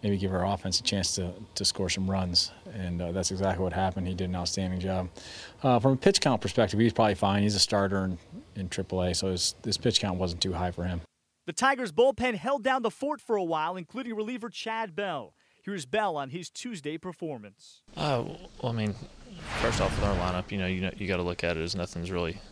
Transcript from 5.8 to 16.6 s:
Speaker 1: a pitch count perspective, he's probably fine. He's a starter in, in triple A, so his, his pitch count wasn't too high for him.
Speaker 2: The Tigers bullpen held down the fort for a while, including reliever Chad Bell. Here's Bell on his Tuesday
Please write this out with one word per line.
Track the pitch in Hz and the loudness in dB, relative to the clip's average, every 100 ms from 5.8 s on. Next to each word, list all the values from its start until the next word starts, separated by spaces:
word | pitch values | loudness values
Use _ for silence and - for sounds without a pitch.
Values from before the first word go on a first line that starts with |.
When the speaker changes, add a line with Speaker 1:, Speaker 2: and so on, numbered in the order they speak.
| 120 | 6
Speaker 1:
a | 135 | 6
pitch | - 135 | 6 6
count | - - | 4 2
perspective, | 98 - 104 104 | 2 2 2 6
he's | 117 | 4
probably | 110 110 101 | 6 4 6
fine. | 101 101 | 4 4
He's | 104 | 4
a | 101 | 4
starter | - 104 98 98 95 | 2 4 4 2 0
in, | 85 - 190 - - | -2 -8 -18 -14 -8
in | 92 | -6
triple | - 92 92 | -4 -2 0
A, | 90 | 0
so | 87 98 | 0 0
his, | 90 - - | 0 -2 -4
his | - 101 | -4 0
pitch | 127 110 | 2 2
count | 104 90 | 0 0
wasn't | 90 85 | -2 -2
too | 95 | -2
high | 85 90 | 0 -2
for | 87 | -2
him. | 87 87 - _ _ _ | -2 -2 -6 _ _ _
Speaker 2:
The | - | -8
Tigers | 165 262 240 240 | 2 2 2 -2
bullpen | 147 254 233 247 214 | 4 4 4 0 0
held | 180 277 | 0 0
down | 220 262 | 2 2
the | 226 | 0
fort | - 277 294 | -2 -4 -4
for | - 214 | -2 0
a | |
while, | 175 160 156 185 | 2 0 0 -4
including | 170 233 247 | -8 -8 -6
reliever | 214 214 254 226 | -4 -4 -4 -8
Chad | - 226 226 226 160 | -8 -6 -4 -4 -4
Bell. | 202 156 98 _ _ _ | -4 -4 -6 _ _ _
Here's | - 196 | -8 -8
Bell | 127 220 214 156 | -2 0 0 0
on | 135 | -4
his | 160 180 | -8 -12
Tuesday | - | -12